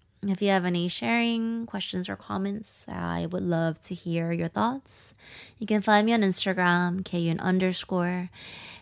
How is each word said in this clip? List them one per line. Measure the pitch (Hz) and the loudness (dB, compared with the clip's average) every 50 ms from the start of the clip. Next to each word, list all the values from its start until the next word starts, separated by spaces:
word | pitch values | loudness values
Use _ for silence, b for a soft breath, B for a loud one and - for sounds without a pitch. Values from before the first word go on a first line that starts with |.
| _ _ _ _ - | _ _ _ _ -4
If | 202 190 180 | -2 -2 2
you | 202 202 | 4 4
have | 196 190 175 | 4 4 4
any | 180 175 175 170 180 | 2 2 2 0 0
sharing, | - - 233 226 233 240 233 233 233 226 226 226 226 233 233 - | -2 -2 -2 0 2 2 2 2 0 0 -2 -2 -4 -4 -6 -8
questions, | - 196 - - - 185 180 - | -8 -8 -8 -6 -6 -6 -6 -6
or | - | -8
comments, | - - - 208 190 98 101 101 - - - - - - - | -8 -8 -6 -4 -4 -4 -4 -4 -6 -10 -14 -18 -20 -16 -12
I | - 90 87 85 85 85 - 160 | -8 -6 -4 -2 -2 -2 -4 -4
would | 180 185 190 | -4 -4 -2
love | 175 170 165 165 165 156 - - | 0 0 0 0 0 -2 -4 -8
to | - 185 | -10 -10
hear | 170 - 175 165 165 165 165 | -8 -6 -4 -4 -2 -2 -2
your | 170 170 170 170 | -2 -2 -2 -2
thoughts. | - 208 208 233 262 277 - - - - - - - B B B B B B B B B | 0 0 0 0 0 -4 -8 -14 -18 -18 -18 -18 -20 B B B B B B B B B
You | 220 202 | -2 0
can | 214 214 | 0 2
find | 196 220 208 208 214 226 | 4 6 6 6 6 6
me | 233 | 4
on | 226 | 4
Instagram, | 202 190 185 - - 196 185 190 180 175 175 175 180 175 175 190 185 | 4 4 2 2 0 0 2 4 4 4 4 4 4 2 0 -2 -4
K | - - 175 | -4 -2 0
Yoon | 170 165 160 - | 0 0 0 0
underscore. | - 185 185 185 185 185 180 - - - 190 180 175 175 180 180 180 180 B B B B B B B B B B | 2 2 2 4 2 2 0 -2 -4 -2 -2 0 0 0 -2 -2 -4 -6 B B B B B B B B B B